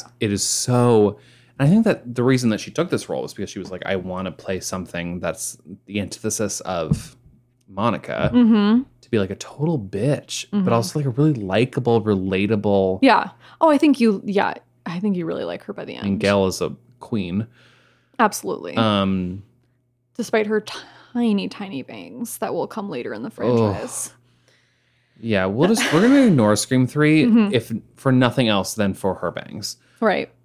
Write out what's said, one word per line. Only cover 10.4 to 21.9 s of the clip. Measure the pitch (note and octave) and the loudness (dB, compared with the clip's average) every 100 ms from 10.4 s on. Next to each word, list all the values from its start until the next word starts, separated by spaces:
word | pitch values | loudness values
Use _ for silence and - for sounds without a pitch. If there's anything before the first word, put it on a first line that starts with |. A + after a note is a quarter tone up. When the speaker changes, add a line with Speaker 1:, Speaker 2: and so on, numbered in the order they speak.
| - | -4
Speaker 2:
Mm-hmm. | G#3 | -2
Speaker 1:
but | F#3 | 2
also, | A#2 A2+ D#3 | 2 0 -2
like, | C#3 | -2
a | |
really | A#2+ D#3 | 2 2
likable, | C3+ G2 G2 C3 - A#2+ A#2 | 2 0 2 2 0 2 2
relatable. | G#2+ G2+ F#2+ F#2+ G2+ A2 G2+ G2 F#2+ F#2 | 4 0 0 0 0 0 2 2 2 4
Speaker 2:
Yeah. | C4 G#3 - - - - | 4 4 0 -10 -20 0
Oh, | E4 | 2
I | C#4+ | 4
think | D#4 C4+ | 4 4
you, | A3+ G3 - | 2 0 -2
yeah, | G3 G#2+ - - _ | -2 -2 -4 -14 _
I | - E3+ | -10 -6
think | G#3 F3+ | -2 -2
you | |
really | E3 - | -4 -6
like | E2+ F2 | -8 -10
her | - | -12
by | - - | -12 -12
the | - | -8
end. | G2+ | -4
Speaker 1:
And | F#2+ | 0
Gail | G2 G2+ F#2+ | 2 2 2
is | F2 | 0
a | D#2 C#2 _ _ | -4 -6 _ _
queen. | - A2+ F2 F#2+ A2 _ _ _ _ _ _ - | -8 -6 -4 -4 -6 _ _ _ _ _ _ 0
Speaker 2:
Absolutely. | G#3 - G3+ - E2+ - | 0 0 -6 -8 -6 0
Speaker 1:
Um, | A2 G2+ G2 F#2+ F2+ F#2+ - _ _ _ _ _ _ | 2 2 0 -2 -4 -8 -14 _ _ _ _ _ _
Speaker 2:
Despite | - A#3 A3+ G#3 | -12 -4 -2 0
her | G#3+ G#3+ - - - - | -4 -6 -12 -18 -20 -10
tiny, | A#3+ A#3+ G3+ F#3 | -2 0 0 -2
tiny | - G3 C3+ | -10 -12 -12
bangs | - | -12